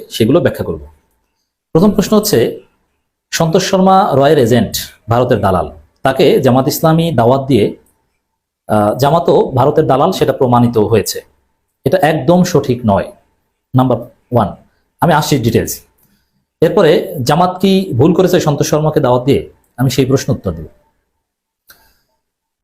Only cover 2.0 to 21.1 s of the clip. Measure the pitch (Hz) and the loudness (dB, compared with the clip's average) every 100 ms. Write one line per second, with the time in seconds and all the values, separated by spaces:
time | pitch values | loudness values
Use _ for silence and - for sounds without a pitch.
2 | 190 214 208 127 113 - - _ _ _ | 0 0 0 0 0 -4 -16 _ _ _
3 | _ _ _ - 165 185 180 190 190 190 | _ _ _ -4 0 0 0 2 2 2
4 | 208 135 139 151 117 120 101 - - - | 2 2 2 2 2 2 0 -6 -12 -14
5 | - 117 127 113 98 92 76 - _ _ | -4 -2 0 0 0 -2 -4 -10 _ _
6 | - 165 156 208 139 123 156 - 165 160 | -4 0 2 2 2 0 0 -2 0 0
7 | 165 127 117 131 127 127 104 - _ _ | 0 0 2 2 2 0 0 -4 _ _
8 | _ _ _ _ _ _ - 107 104 127 | _ _ _ _ _ _ -4 0 0 0
9 | 139 160 - 147 - 127 135 151 135 131 | 0 0 2 0 0 0 0 2 0 2
10 | 160 190 131 131 127 120 120 117 101 110 | 0 0 -2 0 0 2 2 2 0 0
11 | 92 - - _ _ _ _ _ - 180 | -2 -8 -14 _ _ _ _ _ -2 0
12 | 147 156 127 180 180 147 - 120 110 98 | 0 0 0 2 2 0 -2 -2 0 -2
13 | - - _ _ _ _ _ 127 127 117 | -2 -12 _ _ _ _ _ -2 0 -2
14 | - _ _ 120 98 85 _ _ _ _ | -6 _ _ -2 -2 -6 _ _ _ _
15 | 135 147 156 143 117 113 87 - - _ | 0 0 0 -2 0 0 -2 -8 -16 _
16 | _ _ _ _ _ _ 165 - 170 180 | _ _ _ _ _ _ 0 2 2 2
17 | - 156 120 151 180 - 196 190 190 123 | -2 -6 -2 0 0 0 0 0 0 0
18 | 151 170 180 180 151 143 - 151 151 151 | 2 2 2 0 0 -2 -2 -2 -2 0
19 | 127 123 131 117 - - _ - 131 135 | 0 0 0 -2 -4 -16 _ -4 -2 0
20 | 127 131 - 120 101 80 78 - _ _ | 0 0 -2 -6 -6 -10 -12 -20 _ _
21 | _ | _